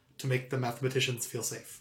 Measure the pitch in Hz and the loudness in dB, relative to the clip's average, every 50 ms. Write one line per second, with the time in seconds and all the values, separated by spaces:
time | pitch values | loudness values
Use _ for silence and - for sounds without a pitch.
0 | _ _ _ - - 135 127 127 - - 139 127 123 120 120 - 131 127 - 131 | _ _ _ -4 0 2 2 2 2 0 0 0 0 0 0 0 0 2 4 4
1 | 123 131 120 117 - - - 117 110 - 117 110 - - - - | 2 2 2 -2 -4 -4 -2 -2 -2 -4 -4 -6 -10 -14 -18 -18